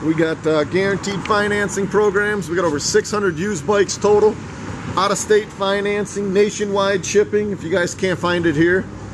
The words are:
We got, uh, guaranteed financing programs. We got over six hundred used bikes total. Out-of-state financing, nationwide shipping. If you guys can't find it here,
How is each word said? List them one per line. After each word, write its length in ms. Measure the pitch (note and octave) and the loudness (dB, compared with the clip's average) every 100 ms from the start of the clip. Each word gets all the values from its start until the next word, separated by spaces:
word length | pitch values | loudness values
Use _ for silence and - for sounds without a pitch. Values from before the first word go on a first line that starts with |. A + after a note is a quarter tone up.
We 100 | C#3+ | 0
got, 320 | D#3+ E3 D#3 D#3 | 2 0 0 0
uh, 200 | D#3 D3 | 0 2
guaranteed 560 | F3+ F#3+ G3 G3 G3 | 0 0 0 -2 -6
financing 640 | - G#3 G#3 G#3 G3+ G3+ G3 | 0 0 2 0 -2 -2 -2
programs. 640 | G3 G#3+ G3 G#3 G#3 D3 | 2 2 2 0 -2 -2
We 80 | E3+ | 0
got 80 | F3 | 0
over 140 | D3 | 0
six 320 | - G#3 G#3+ | 0 0 0
hundred 260 | G#3 G3 D#3 | -2 -2 -2
used 280 | F#3+ G3 C#3+ | -4 -4 0
bikes 300 | G#3 F#3+ - | 2 2 2
total. 400 | G3+ G#3 G#3+ - - - - - - F3 | 4 6 4 2 -10 -12 -10 -10 -6 -2
Out-of-state 500 | G3 G3 - G#3+ G#3 | 0 -2 2 2 2
financing, 880 | - G3 G3+ G3+ G#3 G3+ - G3+ | -4 -2 0 0 -2 -4 -4 -2
nationwide 720 | F#3+ G#3 - G#3 G3 G3 G3+ - | 2 2 0 -2 0 0 0 0
shipping. 460 | G3+ G#3 G#3 G#3 | 0 2 0 -2
If 120 | F#3+ | -4
you 60 | D#3+ | -2
guys 260 | F3+ G3+ - | 0 0 -2
can't 240 | F#3+ E3+ | -2 0
find 260 | F3 F3 E3+ | 0 0 2
it 120 | D3 | 4
here, 260 | E3+ F#3 - - - | 4 2 -2 -10 -12